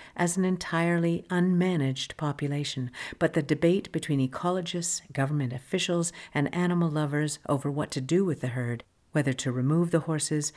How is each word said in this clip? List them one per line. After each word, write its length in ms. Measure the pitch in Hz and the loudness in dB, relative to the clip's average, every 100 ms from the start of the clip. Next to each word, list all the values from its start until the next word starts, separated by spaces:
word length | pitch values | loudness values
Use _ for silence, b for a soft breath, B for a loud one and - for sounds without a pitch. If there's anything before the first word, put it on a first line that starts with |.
| B | B
as 220 | - 175 180 | -2 0 2
an 80 | |
entirely 800 | 185 185 - 165 170 175 170 170 - | 0 0 -2 0 2 2 2 0 0
unmanaged 880 | 180 180 175 185 175 135 135 - - | 2 4 4 4 2 0 -2 -6 -4
population, 760 | 151 143 143 143 143 - 123 B B B | -4 -2 -2 -2 -4 -4 -6 B B B
but 140 | 160 | 0
the 100 | 165 | 2
debate 480 | 143 151 170 190 - | 0 2 4 2 0
between 300 | 160 - 143 | -6 0 2
ecologists, 800 | 131 - 175 185 170 175 170 - - | 0 0 -2 -2 -2 -4 -4 -6 -6
government 400 | - 135 147 127 | -2 0 0 -2
officials, 600 | 127 - - - 175 165 B B | -4 -4 -2 0 0 0 B B
and 220 | 151 143 | 0 0
animal 340 | 175 175 175 170 | 2 2 2 2
lovers 520 | 151 151 147 151 - - | 2 0 0 -2 -4 -2
over 200 | 143 147 | -2 0
what 220 | 143 - | -2 -4
to 100 | - | -4
do 240 | 131 175 | 0 2
with 180 | 196 143 | 2 0
the 60 | 127 | -4
herd, 360 | 123 120 117 - _ _ | -4 -4 -4 -8 _ _
whether 220 | 156 135 | 0 0
to 180 | 131 131 | 0 -2
remove 400 | 127 127 160 170 | 0 2 2 2
the 100 | 165 | 0
horses, 520 | 156 156 - 151 147 | 0 -2 0 -2 -2